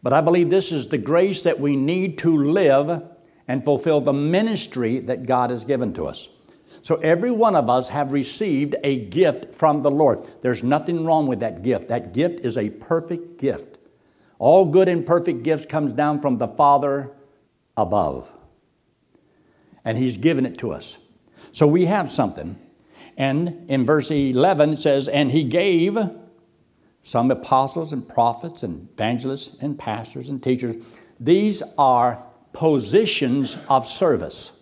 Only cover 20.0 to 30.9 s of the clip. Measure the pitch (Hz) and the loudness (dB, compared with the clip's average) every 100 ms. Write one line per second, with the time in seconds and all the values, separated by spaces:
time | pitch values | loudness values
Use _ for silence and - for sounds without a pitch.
20 | 131 104 139 147 127 87 117 76 - - | -2 0 0 2 -2 -4 -8 -8 -12 -16
21 | _ _ _ _ - - 151 160 175 202 | _ _ _ _ -12 2 4 4 2 0
22 | 143 - 110 82 78 101 _ _ _ _ | -4 -2 -4 -4 -12 -14 _ _ _ _
23 | - - 135 139 175 170 - 135 120 151 | -20 -6 -2 -2 -4 -8 -4 -2 2 2
24 | 131 151 139 127 170 170 151 151 156 139 | 2 -2 0 2 2 4 2 2 2 2
25 | 135 143 143 143 139 165 196 170 175 208 | 0 0 2 2 0 0 2 2 2 0
26 | 196 - - _ _ _ _ _ _ _ | -4 -6 -20 _ _ _ _ _ _ _
27 | - 123 123 127 - 131 135 170 160 147 | -4 0 2 0 2 2 2 -4 -8 -8
28 | - - 117 117 170 165 104 82 90 - | -6 0 0 0 -10 -10 -10 -10 -14 -6
29 | 110 120 131 135 - - 143 147 - 110 | -4 -2 -4 -8 -12 -10 -10 -8 -8 -8
30 | 110 135 127 135 131 127 123 113 - | -10 -14 -12 -6 -2 -2 -2 -8 -12